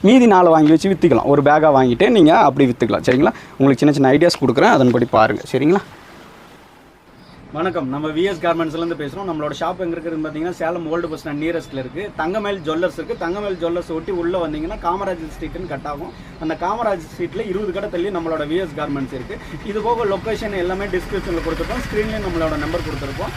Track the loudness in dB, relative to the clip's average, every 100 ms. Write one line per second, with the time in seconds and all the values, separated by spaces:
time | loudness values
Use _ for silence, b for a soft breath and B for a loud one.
0 | 8 8 8 8 8 6 6 6 4 2
1 | 4 4 4 4 6 6 6 6 4 4
2 | 4 6 8 8 4 4 2 4 0 2
3 | 2 2 2 B B B 2 4 4 4
4 | 4 6 4 2 0 4 4 6 4 2
5 | 2 4 2 0 -4 0 2 2 -2 -20
6 | -20 -20 -20 -20 -20 -20 -20 _ -20 _
7 | _ -20 -20 -20 -14 -6 -4 -2 -4 -4
8 | -4 -2 -2 0 -2 0 -2 -4 -6 -6
9 | -8 -8 -8 -4 -6 -4 -6 -4 -6 -6
10 | -6 -6 -6 -6 -8 -4 -6 -4 -4 -4
11 | -4 -8 -8 -6 -4 -6 -8 -10 -10 -10
12 | -12 -6 -4 -4 -4 -6 -4 -2 -4 -4
13 | -10 -8 -6 -6 -6 -6 -4 -6 -6 -8
14 | -6 -4 -2 -4 -4 -6 -8 -6 -4 -4
15 | -4 -8 -10 -12 -12 -12 -10 -10 -10 -10
16 | -12 B B B -8 -4 -4 -2 -2 -4
17 | -8 -10 -8 -6 -6 -4 -4 -6 -6 -4
18 | -4 -4 -4 -6 -4 -4 -4 -8 -6 -6
19 | -6 -8 -10 -12 B -12 -8 -4 -2 -2
20 | -2 -2 -4 -6 -4 -4 -4 -4 -4 -6
21 | -4 -8 -4 -6 -4 -6 -6 -6 -4 -4
22 | -4 -4 -4 -4 -4 -4 -4 -4 -6 -8
23 | -8 -8 -10